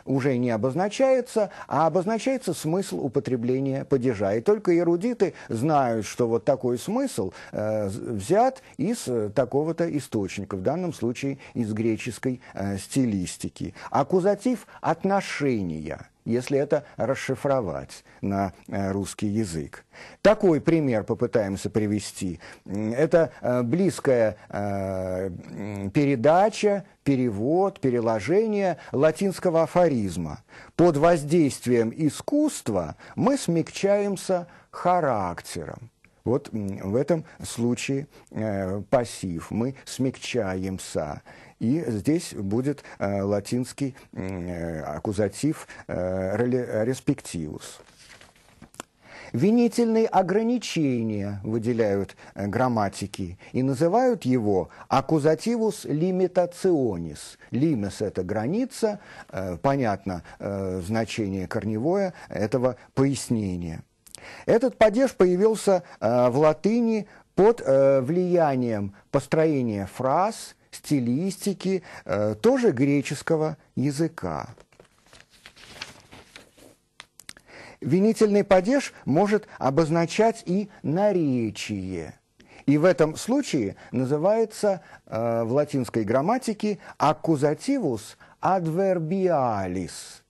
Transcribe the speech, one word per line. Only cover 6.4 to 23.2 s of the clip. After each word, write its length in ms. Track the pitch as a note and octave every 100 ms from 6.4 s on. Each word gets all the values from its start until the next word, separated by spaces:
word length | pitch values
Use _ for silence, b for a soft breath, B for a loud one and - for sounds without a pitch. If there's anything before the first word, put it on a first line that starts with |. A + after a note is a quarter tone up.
такой 340 | - C3+ B2 B2
смысл, 540 | - A#3 C#4 - F#2+ - B
э, 360 | - G#2+ G#2+ G2+
з-, 240 | G2+ -
взят 500 | A2 G2+ G3 B3+ C4 - B
из, 320 | E3+ A#3+ -
э, 220 | A#2+ G#2
такого-то 600 | G#2 A#2+ C3+ D#3 E3 E3+ C#3
источника, 600 | - A2+ F#2+ - F#2+ G2
в 60 |
данном 300 | F#2+ D#3+ F3+
случае 460 | - A#2 B2 C#3 C3+ B
из 180 | - A2
греческой, 680 | G#2+ A2+ G#2+ - A2 C3 B2 B
э, 240 | - G2 G2
стилистики. 1000 | - C#3 B2+ G2 E2+ - F#2 - E2+ - B
Аккузатив 760 | B2 C#3 F#3 F#3 G3+ B3+ A#3+ - B
отношения – 1200 | - D#3+ G3 G3 - - C#3+ A#2 F2+ D#2 D#2 D2 - _ -
если 320 | A#2 B2 C#3
это 260 | D3 D3+ - B
расшифровать 1080 | A2+ C3 - C3+ C#3+ C3+ G2 C#2 C#2 - - b
на, 320 | G2+ G2 G2 - B
э, 240 | G2+ G2
русский 340 | G2 F#2 - G#2+
язык. 580 | G#2 G#2 D#2+ C#2 - - B B B
Такой 400 | F#3 G#3+ F#3+ D3+
пример 420 | - E3 C#3+ A2
попытаемся 680 | - A2+ A#2+ A#2+ G2 G2 G2+
привести. 680 | A2+ G#2 G#2 - - F#2+ D#2+ B B -
М, 260 | G2 A2
это, 400 | A#2+ D#3+ E3+